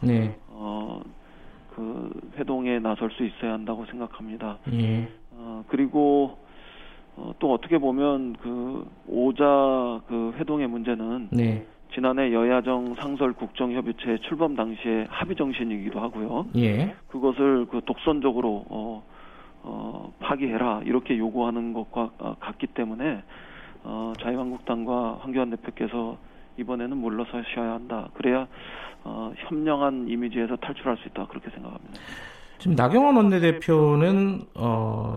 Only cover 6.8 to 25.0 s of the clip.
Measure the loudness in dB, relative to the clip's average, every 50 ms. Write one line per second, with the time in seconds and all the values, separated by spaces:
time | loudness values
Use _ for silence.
6.8 | -18 -18 -18 -20 -20 -20 -16 -12 -12 -10 -6 0 2 2 2 2 2 2 2 4
7.8 | 4 4 2 4 2 2 2 2 0 -4 -6 -8 -6 -6 -6 -4 -4 -6 -6 -8
8.8 | -10 -12 -16 -18 -10 -4 0 2 2 2 4 6 6 6 8 6 6 4 4 2
9.8 | 0 -2 -4 -6 -6 -4 -2 -2 -2 -2 -2 -4 -4 -2 0 0 0 -2 -2 -4
10.8 | -2 -2 -2 -2 -2 -4 -4 -6 -4 0 2 2 4 4 2 0 -4 -10 -18 -20
11.8 | -18 -10 -4 0 2 2 2 2 2 2 4 4 4 4 4 4 2 2 0 0
12.8 | -2 -4 -6 -6 -6 -4 -2 0 0 0 0 -2 -6 -8 -4 -2 -2 -2 -2 -2
13.8 | -2 -4 -4 -4 -2 -2 -2 -2 -2 -4 -2 0 0 0 2 0 -2 -4 -4 -4
14.8 | -2 0 0 0 0 -2 -6 -6 -4 -4 -2 -2 -2 -2 -2 -2 -2 -2 -4 -4
15.8 | -4 -4 -4 -4 -6 -4 -4 -4 -4 -4 -2 -4 -4 -2 0 2 2 4 2 2
16.8 | 0 -2 -4 -8 -14 -10 -4 0 2 2 4 4 4 4 6 4 2 0 -2 -4
17.8 | -2 -4 -4 -2 2 2 2 4 4 2 2 2 2 0 0 -2 -4 -6 -8 -6
18.8 | -6 -6 -8 -10 -12 -16 -20 -20 -20 -20 -20 -20 -20 -20 -20 -18 -14 -12 -10 -8
19.8 | -8 -8 -10 -10 -12 -14 -14 -8 -4 -2 -2 0 0 0 0 2 0 0 0 -2
20.8 | 0 0 0 0 2 0 0 0 0 0 0 0 0 0 0 -2 -2 -4 -4 -6
21.8 | -6 -6 -4 -4 -4 -4 -4 -8 -8 -8 -8 -8 -10 -10 -8 -6 -8 -6 -4 -4
22.8 | -4 -4 -4 -4 -4 -4 -4 -4 -8 -14 -18 -20 -18 -18 -18 -18 -18 -18 -18 -16
23.8 | -12 -10 -8 -6 -6 -6 -6 -6 -4 -4 -2 -2 -4 -4 -6 -8 -4 -4 -4 -2
24.8 | -2 -2 -2 0